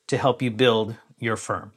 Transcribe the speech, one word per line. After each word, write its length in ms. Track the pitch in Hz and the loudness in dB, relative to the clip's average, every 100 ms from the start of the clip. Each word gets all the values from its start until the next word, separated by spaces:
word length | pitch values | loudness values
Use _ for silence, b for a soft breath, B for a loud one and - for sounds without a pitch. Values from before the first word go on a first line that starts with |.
| - | -4
to 100 | 123 | 0
help 240 | 139 117 | 0 0
you 100 | 127 | -2
build 440 | 107 127 110 107 110 _ _ | 2 4 4 0 -8 _ _
your 180 | 113 104 | -4 -4
firm. 360 | - 95 104 | -4 -8 -8